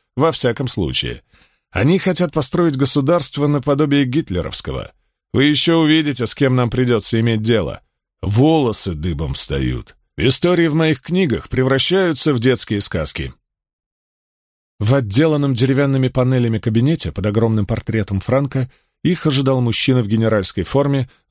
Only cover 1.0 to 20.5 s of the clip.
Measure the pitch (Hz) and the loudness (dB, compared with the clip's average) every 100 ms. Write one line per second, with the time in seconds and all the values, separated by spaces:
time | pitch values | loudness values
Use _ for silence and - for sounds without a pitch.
1 | 62 58 _ _ _ _ _ - 120 185 | -4 -8 _ _ _ _ _ -2 2 2
2 | - 175 175 - 139 175 170 135 135 147 | 0 -2 -2 -2 -2 0 0 0 0 0
3 | 135 175 143 - 147 147 127 143 151 143 | 2 0 -2 -2 0 0 0 0 2 2
4 | 131 131 - 90 80 - - 67 - _ | 0 -2 -4 -6 -4 -6 -6 -10 -10 _
5 | _ _ _ 117 143 147 165 165 156 156 | _ _ _ 0 2 2 2 2 4 2
6 | 151 131 117 - 139 127 120 120 127 117 | 0 -2 -4 0 0 2 0 0 0 0
7 | - 113 117 110 110 113 78 50 _ _ | 0 0 0 0 2 0 0 -8 _ _
8 | _ _ 87 104 147 160 127 104 - 80 | _ _ -4 2 4 4 0 -2 -4 -4
9 | 82 73 78 65 - 71 65 62 - _ | -6 -4 -4 -4 -2 -2 -2 -4 -10 _
10 | _ - 101 131 175 180 165 151 160 151 | _ -2 0 2 2 2 2 2 0 -2
11 | - 180 180 104 - 120 131 135 - 185 | -2 -2 0 -2 -2 -2 2 2 2 2
12 | 185 156 160 131 120 123 - 104 - 87 | 0 0 0 2 2 0 0 -2 -2 -4
13 | 76 - 67 - _ _ _ _ _ _ | -4 -6 -8 -10 _ _ _ _ _ _
14 | _ _ _ _ _ _ _ _ 104 139 | _ _ _ _ _ _ _ _ 0 2
15 | 113 101 160 151 143 123 131 135 143 135 | 2 2 2 2 0 0 2 2 2 0
16 | 131 127 127 131 120 110 117 110 131 165 | 0 0 0 2 0 -2 0 0 2 0
17 | - 73 101 104 113 110 101 110 - 110 | -4 -4 -2 0 0 0 -2 -4 -4 -4
18 | 98 98 - 131 139 135 127 _ _ _ | -2 -4 0 0 0 -4 -6 _ _ _
19 | 156 175 156 139 135 131 123 107 - 127 | -2 0 0 2 2 2 0 0 2 2
20 | 104 110 113 107 92 | 2 0 2 2 0